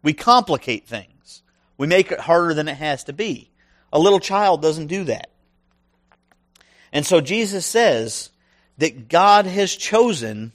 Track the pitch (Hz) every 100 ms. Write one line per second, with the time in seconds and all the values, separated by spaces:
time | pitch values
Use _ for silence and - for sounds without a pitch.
0 | 151 156 - 247 233 139 - 113 _ 113
1 | 92 _ _ - _ _ _ _ 147 180
2 | 185 180 - 170 170 156 151 135 151 139
3 | - 143 220 131 _ _ _ _ _ 151
4 | 185 196 - 196 202 165 156 156 151 190
5 | 170 107 - _ _ _ _ _ _ _
6 | _ _ _ _ _ _ _ _ _ 143
7 | 147 180 135 214 214 196 - 226 226 123
8 | 113 - - _ _ _ _ - 156 131
9 | 117 165 202 208 190 190 196 - - 214
10 | 240 170 113 107 113